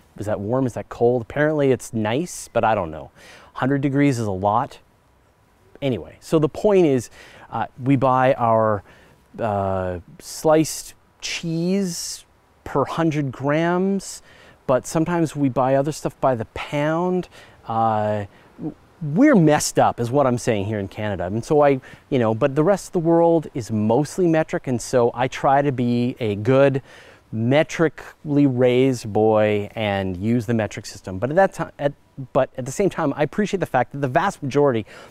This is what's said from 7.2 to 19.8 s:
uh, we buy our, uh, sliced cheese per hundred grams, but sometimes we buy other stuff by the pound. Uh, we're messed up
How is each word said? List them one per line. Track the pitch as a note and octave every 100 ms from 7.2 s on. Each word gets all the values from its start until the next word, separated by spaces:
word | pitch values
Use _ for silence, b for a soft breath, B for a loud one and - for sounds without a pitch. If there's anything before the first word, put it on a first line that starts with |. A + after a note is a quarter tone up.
| B B B
uh, | A#2 G#2+ -
we | B2 C#3
buy | C3 B2+ C3 C3
our, | A#2 A2+ A2 G2+ - b b b _ -
uh, | A2 G2+ G2 F#2+ F#2 F2+ - -
sliced | - - D#3+ D#3+ D#3 - - - _ _
cheese | - - E3+ E3 F3 G3 F#3+ E3+ - - - _ _ _
per | - C#3+ C3
hundred | - E3 D3 C#3
grams, | A#2 C3+ D3+ E3+ F3+ F#3+ G3 - - - B B B -
but | B2+ -
sometimes | E3 D#3+ F3 D#3 C#3+
we | C#3
buy | C3 B2+ C3+
other | C#3+
stuff | D3 D#3 -
by | C#3 A#2+
the | G#2
pound. | - - D3 D3+ E3 F3+ F3+ F3 B B B -
Uh, | A2+ A2+ G#2+ G#2+ G#2+ G2+ b b - D#3+ - _ -
we're | D3+ D#3+ D4+ A#3
messed | D3+ D3 -
up | -